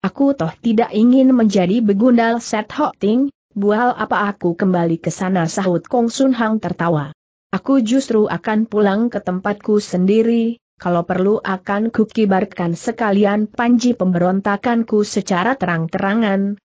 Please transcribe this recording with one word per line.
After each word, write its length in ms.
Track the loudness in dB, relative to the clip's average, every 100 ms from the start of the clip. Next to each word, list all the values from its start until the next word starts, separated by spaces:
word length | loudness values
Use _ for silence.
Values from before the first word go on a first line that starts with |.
Aku 320 | -8 0 0 0
toh 160 | -4 -4
tidak 320 | -2 0 0
ingin 400 | 2 4 6 4
menjadi 480 | 4 4 2 2 2
begundal 560 | 2 2 4 4 2 -2
Set 320 | -4 -6 -6 -4
Ho 160 | -4 -2
Ting, 320 | 0 0 -2 _ _ -2
bual 400 | 0 2 0 -2
apa 320 | -4 -2 -2
aku 240 | -2 -4
kembali 480 | 0 0 2 0 -2
ke 80 | -4
sana, 400 | -4 -2 0 0
sahut 320 | -2 0 -2 -2
Kong 240 | -2 -2
Sun 240 | 0 0 2
Hang 240 | 0 -2
tertawa. 480 | -4 -4 -2 -2 -4 -14 _ _ _
Aku 320 | -6 0 0
justru 480 | 2 -2 0 0 0
akan 400 | -2 -2 -2 0
pulang 400 | 0 0 0 -2
ke 160 | -4
tempatku 560 | -6 -4 -4 -6 0 0
sendiri, 800 | 0 0 2 4 2 2 0 -4 _ _
kalau 240 | -2 -2
perlu 400 | -2 -2 0 0
akan 480 | -2 -8 -4 -2 -2
kukibarkan 880 | 0 -2 0 2 2 0 -4 -4 -4
sekalian 720 | -6 -4 0 2 2 0 -4
panji 480 | -2 2 2 2 0
pemberontakanku 1040 | 0 2 0 0 -2 -2 -2 -2 0 0
secara 560 | 0 -4 -2 -2 0 -2
terang-terangan. 1040 | -2 -2 -4 -4 -2 0 0 0 -2 -6 _